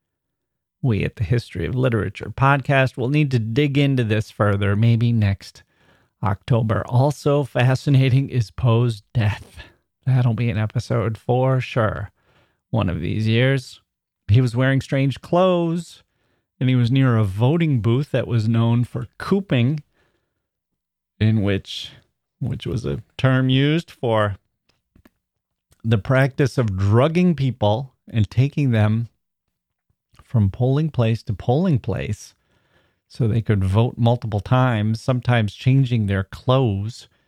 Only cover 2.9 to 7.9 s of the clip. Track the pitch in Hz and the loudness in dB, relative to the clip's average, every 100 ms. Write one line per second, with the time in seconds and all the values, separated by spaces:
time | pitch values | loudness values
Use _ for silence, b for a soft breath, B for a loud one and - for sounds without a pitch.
2.9 | - 123 151 143 123 110 113 147 139 139 | -2 -2 0 0 0 0 0 0 0 0
3.9 | 131 110 107 - - 104 101 101 101 117 | 0 0 -2 -2 -2 0 0 0 2 2
4.9 | 113 117 120 101 95 - - b b b | 2 2 2 0 -2 -8 -20 b b b
5.9 | b b _ 98 98 - 113 113 101 - | b b _ -6 -4 -2 0 0 -2 0
6.9 | 123 143 - 151 143 139 135 127 131 151 | 2 2 0 0 0 -2 0 0 0 2